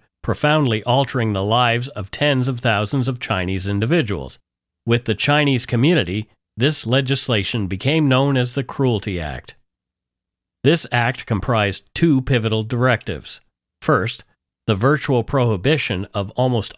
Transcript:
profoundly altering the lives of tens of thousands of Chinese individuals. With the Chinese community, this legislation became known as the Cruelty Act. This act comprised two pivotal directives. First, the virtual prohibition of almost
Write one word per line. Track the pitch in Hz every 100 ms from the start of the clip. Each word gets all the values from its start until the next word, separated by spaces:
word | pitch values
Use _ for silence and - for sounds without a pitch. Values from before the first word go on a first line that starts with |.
| _ _
profoundly | - 101 147 156 139 110
altering | 123 127 139 131 113
the | 101
lives | 101 120 120 117 127
of | - 98
tens | - 147 135 127
of | 120
thousands | 123 104 104 143 127
of | 123
Chinese | - 98 90 95 98
individuals. | 101 113 170 117 90 67 - _ _ _ _ -
With | 117 117
the | 104
Chinese | - 147 147 127 -
community, | 120 139 175 85 101 107 _ _ -
this | 135 156 113
legislation | 127 131 135 - 110 95 117 98
became | 92 131 160 147
known | 131 139 135
as | 123 139
the |
Cruelty | 131 - 135 110 107 90
Act. | 76 64 - - _ _ _ _ _ _ _ _ _ _
This | - 165 -
act | 120 117 117 -
comprised | 104 - 113 101 95 -
two | - 170 135
pivotal | 127 127 110 110
directives. | 110 120 127 113 - 76 - - _ _ _ _
First, | - 131 110 - - _ _ _ -
the | 101
virtual | 123 147 - 127
prohibition | - 143 120 101 110 156 - 92 98
of | 104 98
almost | - 127 120 -